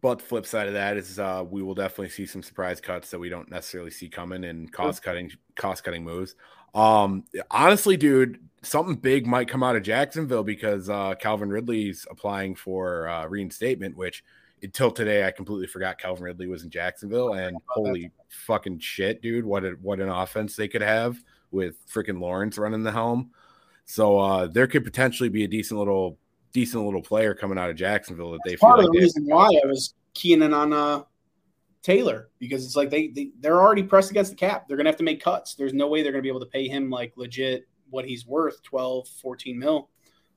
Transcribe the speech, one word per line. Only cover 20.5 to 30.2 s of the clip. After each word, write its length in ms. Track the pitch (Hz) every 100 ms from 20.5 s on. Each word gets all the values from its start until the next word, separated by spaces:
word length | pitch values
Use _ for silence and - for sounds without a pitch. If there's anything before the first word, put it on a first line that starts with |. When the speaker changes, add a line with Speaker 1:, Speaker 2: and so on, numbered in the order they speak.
| -
Speaker 1:
they 120 | 107
could 140 | -
have 340 | 104 110 117 120 _ _ _
with 240 | 95 90 82 -
freaking 340 | 113 98 95
Lawrence 380 | 87 92 107 104
running 240 | 107 110
the 100 | 110
helm. 380 | 110 117 120 123 _ _ _ _ _
So, 340 | - - 107 101
uh, 280 | 98 95 90
there 180 | 95 131
could 180 | 147
potentially 440 | 113 - 131 117 120
be 140 | 101
a 40 | 104
decent 300 | 107 101 107
little, 400 | 101 98 92 - _ _ _
decent 320 | 127 120 120
little 180 | 104 95
player 320 | - 107 110
coming 240 | 98 98 95
out 120 | 87
of 60 | 82
Jacksonville 560 | 92 104 - 85 85
that 80 | 82
they 80 | -
Speaker 2:
That's 80 | -
Speaker 1:
feel 100 | 220
Speaker 2:
part 100 | 240
of 40 | 180
Speaker 1:
like 60 |
Speaker 2:
the 60 | 170
Speaker 1:
they 60 |
have 100 | 180
Speaker 2:
reason 120 | 160 147
why 200 | 160 208
I 200 | 170 139
was 280 | 135 - _ _
keening 380 | -